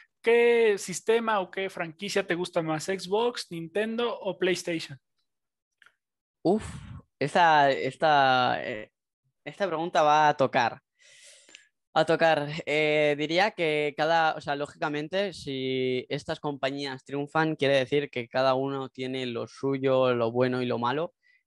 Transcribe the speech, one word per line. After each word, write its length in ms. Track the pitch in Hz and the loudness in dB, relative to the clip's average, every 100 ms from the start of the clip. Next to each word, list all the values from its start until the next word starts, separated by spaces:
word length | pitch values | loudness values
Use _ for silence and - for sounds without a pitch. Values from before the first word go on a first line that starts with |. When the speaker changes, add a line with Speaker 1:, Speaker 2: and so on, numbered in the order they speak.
| - _ | -20 _
Speaker 1:
¿qué 560 | - 233 240 233 226 202 | 2 4 6 4 4 2
sistema 640 | - 170 - 233 226 214 | -4 -4 0 0 2 -2
o 100 | 180 | -2
qué 180 | - 190 | -6 -6
franquicia 560 | 185 170 156 196 196 196 | -6 -10 -10 -4 -2 -2
te 100 | 170 | -2
gusta 260 | 180 - | -2 -2
más? 240 | 160 156 - | -2 -2 -4
¿Xbox, 600 | 190 175 202 240 240 - | -6 -2 0 0 -4 -8
Nintendo 680 | 170 165 202 220 226 240 202 | -10 -6 -4 -4 -2 -4 -4
o 180 | 208 175 | -6 -2
PlayStation? 640 | 185 180 - 165 - 135 _ _ _ _ _ _ _ _ _ _ _ _ _ _ | 0 0 -2 -6 -8 -14 _ _ _ _ _ _ _ _ _ _ _ _ _ _
Speaker 2:
Uf, 200 | 156 214 - - - - - - | 0 0 -2 -12 -14 -18 -18 -8
esta, 520 | 139 190 170 151 143 | -2 4 6 6 4
esta, 920 | 123 127 - 160 147 135 127 123 101 | 2 -2 0 2 4 4 4 2 0
eh, 280 | 67 110 - _ _ _ _ _ - | -4 -10 -12 _ _ _ _ _ -16
esta 220 | - 202 | -6 -4
pregunta 360 | 156 170 175 | -4 -2 2
va 260 | 151 151 151 | 4 6 4
a 80 | 147 | 4
tocar. 420 | 127 139 117 - _ _ _ - - - _ - _ _ _ | 2 2 0 -2 _ _ _ -20 -20 -20 _ -20 _ _ _
A 120 | - 156 | 0 2
tocar. 440 | 160 165 156 147 156 - | 4 4 2 -2 -6 -2
Eh, 500 | 147 151 151 151 147 | 0 2 2 2 0
diría 340 | 151 170 208 | 0 0 0
que 420 | - 165 151 147 139 | 0 -2 -2 -2 -2
cada, 380 | 156 165 160 156 | 0 2 2 -2
o 60 | |
sea, 140 | 147 143 | -6 -6
lógicamente, 760 | 143 - 160 147 156 185 202 | -8 -6 -6 -4 -4 -4 -4
si 720 | 160 139 135 131 131 127 127 - | -6 -10 -6 -4 -2 -2 -2 -4
estas 300 | 143 - 160 | -8 -8 -8
compañías 640 | 151 143 135 139 143 131 - | -6 -4 -4 -4 -8 -10 -10
triunfan, 500 | 139 147 160 160 156 | -8 -4 -2 0 0
quiere 200 | 135 139 | 2 2
decir 340 | 127 143 143 | 2 0 -2
que 180 | - 117 | -6 -4
cada 260 | 131 135 | 0 2
uno 360 | 131 135 139 131 | 0 -2 -4 -8
tiene 360 | - 127 131 127 | -8 -8 -6 -6
lo 220 | 117 117 | -6 -8
suyo, 680 | - 135 139 135 131 127 | -6 -4 -2 2 4 4
lo 180 | 120 113 | 2 0
bueno 300 | 120 127 123 | 2 0 0
y 40 | 123 | -2
lo 120 | 117 | -2
malo. 360 | 120 139 170 _ _ _ | -2 -2 -4 _ _ _